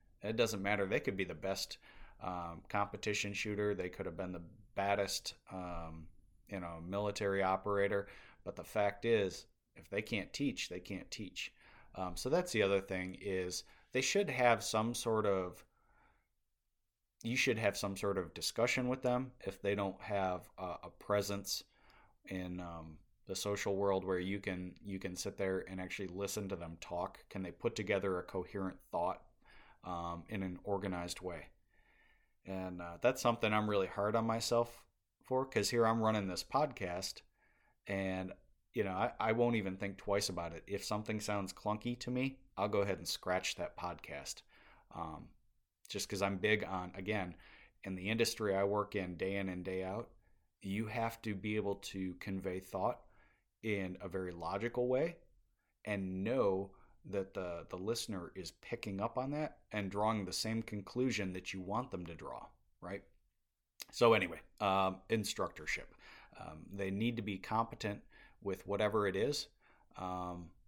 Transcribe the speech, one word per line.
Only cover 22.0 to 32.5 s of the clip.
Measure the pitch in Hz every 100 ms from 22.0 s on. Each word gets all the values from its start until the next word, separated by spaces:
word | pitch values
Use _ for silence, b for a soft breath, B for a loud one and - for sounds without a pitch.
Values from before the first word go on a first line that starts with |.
| b _ -
in, | 92 90 90
um, | 87 82 80 78 - _ -
the | 95
social | 104 101 104 98
world | 98 95 92
where | 90
you | 95 101
can, | 98 92 92 - 101
you | 95
can | 92 92
sit | 101 95
there | 95 95 95
and | 92
actually | 92 - 92
listen | 92 98 110 98
to | 90
them | 85 82
talk. | - 87 92 - -
Can | 98
they | 90
put | - 117 -
together | 98 101 98 90
a |
coherent | - 95 87 101 92 92 -
thought, | 87 87 - - _ B B B B
um, | 92 87 85 85 82
in | 107
an | 92 90
organized | 104 98 95 90 87 -
way? | 92 82 - - _ b b b b b b b
And, | 90